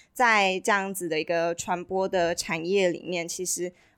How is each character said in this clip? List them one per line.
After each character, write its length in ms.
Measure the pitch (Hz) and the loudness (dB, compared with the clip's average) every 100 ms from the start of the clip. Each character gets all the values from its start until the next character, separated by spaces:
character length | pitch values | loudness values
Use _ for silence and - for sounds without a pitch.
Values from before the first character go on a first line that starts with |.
| _ | _
在 460 | - 240 214 190 185 | 2 4 6 4 2
这 120 | 208 | 2
样 200 | 202 196 | 2 0
子 160 | 190 175 | -4 -4
的 100 | 156 | -2
一 40 | |
个 320 | 165 170 170 | 0 0 0
传 280 | 170 - 175 | -2 -4 -4
播 240 | 175 190 190 | -2 -2 0
的 260 | 190 170 | 2 2
产 300 | 170 - 165 170 | 0 -4 -4 0
业 220 | 202 180 | 2 2
里 140 | 160 | 0
面， 220 | 165 175 170 | -4 -6 -6
其 200 | - 180 | -6 -6
实， 260 | 170 180 - _ | -4 -6 -8 _